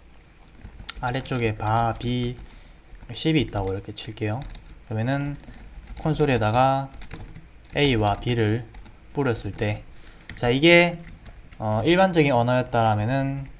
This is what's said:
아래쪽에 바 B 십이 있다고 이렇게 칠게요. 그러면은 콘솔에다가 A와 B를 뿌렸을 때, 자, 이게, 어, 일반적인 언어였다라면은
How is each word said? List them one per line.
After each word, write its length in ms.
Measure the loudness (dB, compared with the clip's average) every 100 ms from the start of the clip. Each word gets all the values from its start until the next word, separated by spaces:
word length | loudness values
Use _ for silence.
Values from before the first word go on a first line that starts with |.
| -20 -20 -20 -20 -20 -20 -20 -16 -16 -8
아래쪽에 560 | -6 -4 -4 -2 -2 -2
바 380 | 0 0 0 -2
B 380 | -4 -2 -4 -6 -14 -20 -20 -20 -20 -18 -12
십이 280 | -4 0 2
있다고 320 | 2 -2 -4
이렇게 220 | -4 -8
칠게요. 460 | -12 -12 -6 -4 -4 -8 -14 -18 -18 -8
그러면은 500 | -2 0 -2 -4 -8 -12 -18 -18 -18 -16 -6
콘솔에다가 920 | -2 2 4 4 4 4 4 2 -2 -10 -14 -14 -14 -16 -20 -20 -6 2
A와 400 | 4 4 2 0
B를 500 | 0 2 2 0 -4 -16 -20 -20 -10
뿌렸을 400 | -2 -2 -2 -4
때, 320 | -4 -2 -2 -8 -18 -18 -20 -16
자, 140 | -4 0
이게, 500 | 4 8 8 6 0 -12 -18 -18 -20 -20 -6
어, 240 | -2 2
일반적인 480 | 4 4 4 4 4
언어였다라면은 1120 | 4 4 2 2 2 2 2 0 0 -2 -6 -10 -16